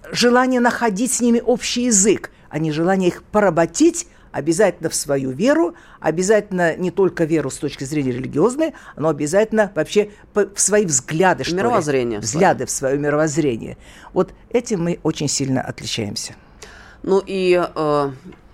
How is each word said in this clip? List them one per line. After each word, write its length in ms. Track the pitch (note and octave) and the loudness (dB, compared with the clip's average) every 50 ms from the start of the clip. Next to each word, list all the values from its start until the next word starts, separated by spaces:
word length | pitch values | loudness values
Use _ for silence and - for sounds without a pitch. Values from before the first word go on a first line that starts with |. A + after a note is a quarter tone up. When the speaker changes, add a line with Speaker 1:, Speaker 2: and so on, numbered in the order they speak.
| - - | -14 -10
Speaker 1:
желания 480 | - - A3+ A#3+ A#3+ B3 C4 B3+ B3+ A#3+ | -4 0 2 4 4 4 4 4 2 2
находить 500 | A#3+ A#3 - - A#3+ A3+ F#3 F#3+ B3+ A3 | 2 2 2 2 0 -2 0 0 -2 -2
с 80 | - - | -2 0
ними 220 | B3 A#3+ A#3 - - | 2 2 2 2 2
общий 420 | A3+ B3 - - - - B3 A#3+ | 2 0 0 -2 -4 -4 -2 0
язык, 460 | B3 A3 - G3 A3 D#3 - - - - _ - - | 2 2 4 4 4 2 2 -2 -10 -18 _ -18 -8
а 100 | - D#3 | -6 -4
не 120 | D#3+ D#3 | -2 -2
желания 360 | D3 D#3+ E3+ F#3 G3 F#3+ F#3 | -2 0 0 2 2 2 2
их 160 | F3 - - - | 0 0 -2 -8
поработить, 840 | - - G#3+ G#3 F#3 D#3 E3+ E3 E3 - - D#4 E4+ D#4+ - - - - - - - - | -2 0 2 2 4 2 2 0 0 2 2 2 2 2 0 -8 -12 -18 -20 -20 -12 -10
обязательно 560 | C3 C#3 E3 E3 F#3 G#3+ F3+ F3 - - D#3 | -4 -2 -2 2 2 2 2 0 -2 -6 -6
в 60 | - | -4
свою 340 | - - D3 C#3 C#3 C3+ C3 | -4 -2 -2 -2 -2 -2 -4
веру, 460 | B2+ C#3+ G#3+ C#4 D4+ D#4+ F4 E4+ - - - - - - | -2 0 2 2 2 2 0 -2 -4 -10 -20 -20 -18 -4
обязательно 760 | - D#3+ D#3+ F3 F#3 G3 A3 G#3 G#3 G3+ F#3 F3+ F3 E3 - | -4 -2 -2 0 2 2 2 2 2 -2 -2 0 0 0 0
не 140 | - F#3 F3 | -2 -4 -2
только 340 | E3+ G3 F#3+ E3+ - - E3 | 0 0 0 0 0 -2 -2
веру 280 | D3 E3 D3+ C#3 C3 | 0 0 -2 -2 -4
с 60 | - | -6
точки 260 | - D#3 C#3 - - C#3 | -6 -8 -8 -6 -8 -8
зрения 280 | C3 D3+ D3+ C3+ B2+ | -4 -4 -2 -2 -2
религиозной, 640 | A#2+ B2+ C3 B2+ B2 C#3 F#3 B3 B3+ D4+ D#4+ D4+ - - - - - | -4 -4 -8 -4 0 0 2 2 2 0 -4 -4 -4 -10 -18 -18 -8
но 120 | - C#3+ E3 | -4 -2 -2
обязательно 640 | D#3 C#3+ D3+ C#3+ F#3 G3+ A3 A3 A3 G3 G3+ F#3+ - | -2 -2 -4 0 2 0 2 2 2 0 0 0 -2
вообще 340 | D#3 D3+ - - G#3 G3+ G#3 - - - - - | -4 -4 0 0 0 0 0 -6 -18 -20 -4 -2
по, 140 | G#3 G3+ | -2 -2
в 120 | G3+ - - | 0 -2 -2
свои 260 | - F#3 G#3 G#3 G#3+ | 0 2 2 2 2
взгляды, 580 | E3 D3 - - - D#3 D#3+ F#3 F#3 E3 C3+ B2+ | 2 0 -2 -2 -2 0 2 2 2 2 2 -2
что 100 | D3+ E3+ | -2 -2
ли. 40 | F#3 | 0
Speaker 2:
Мировоззрение 600 | A3 A#3+ A#3+ G3 D#3 D3+ C#3 C3 A#2+ A#2+ G#2+ G#2 | 0 2 0 0 0 0 0 0 0 -2 -4 -4
Speaker 1:
Взгляды 460 | A2 G#2+ C#3 D#3+ F#3+ E3+ C#3+ A#2+ B2 | -6 -4 0 2 4 4 4 2 -2
Speaker 2:
свое. 20 | |
Speaker 1:
в 40 | - | -6
свое 260 | - - C#3 C3 C#3 C#3+ | -6 -4 -2 -2 -2 0
мировоззрение. 800 | D3 D3 D3 D3 D#3+ D#3 C#3 D#3+ D3+ C3+ A#2 A2 - - - - - - - - - - | 0 0 0 0 0 0 0 0 0 0 -2 -4 -8 -12 -14 -16 -20 -20 -20 -20 -20 -4
Вот 220 | - F#3 F#3 - - - - _ | -2 -2 -2 -2 -6 -14 -10 _
этим 340 | - B3+ A#3+ - A3 E3+ E3+ | -2 -2 -2 -2 -2 -2 -2
мы 160 | E3+ F3 - - | -2 -2 -2 -2
очень 240 | D#3 D#3 - D3+ | -4 -2 -2 -4
сильно 340 | C#3 - - C#3 C3+ C3 B2 | -4 -2 -2 -2 -2 -2 -2
отличаемся. 720 | - - - - - - - A#2 G#2 G2+ - - - - - - - - - - - - - - - - - - - | -4 -6 -10 -10 -10 -8 -6 -6 -6 -6 -8 -10 -10 -12 -14 -20 -20 -20 -20 -20 -20 -20 -20 -20 -20 -20 -20 -10 -2
Speaker 2:
Ну 180 | F#3 F#3+ G3 G3 | 0 0 0 0
и, 400 | - G3 F#3+ F#3 F3+ F3+ F3 E3+ | -2 -4 0 2 2 4 2 2
э, 480 | - - D#3 D#3 D3+ D3 D3 C#3+ C#3 C3 - - F#3 - - - - | -2 -2 -2 0 0 0 0 0 -2 -6 -10 -18 -20 -20 -20 -20 -20